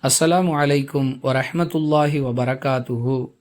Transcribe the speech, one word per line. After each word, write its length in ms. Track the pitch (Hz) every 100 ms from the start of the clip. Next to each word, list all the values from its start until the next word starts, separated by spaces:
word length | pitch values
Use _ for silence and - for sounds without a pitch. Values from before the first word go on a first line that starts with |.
அஸ்ஸலாமு 500 | 135 - 165 175 185 147
அலைக்கும் 560 | 143 143 139 143 135 131
வரஹ்மத்துல்லாஹி 960 | 135 131 131 170 165 160 151 151 147 147
வபரகாத்துஹு. 960 | 131 120 123 131 139 131 127 117 123 131 127 _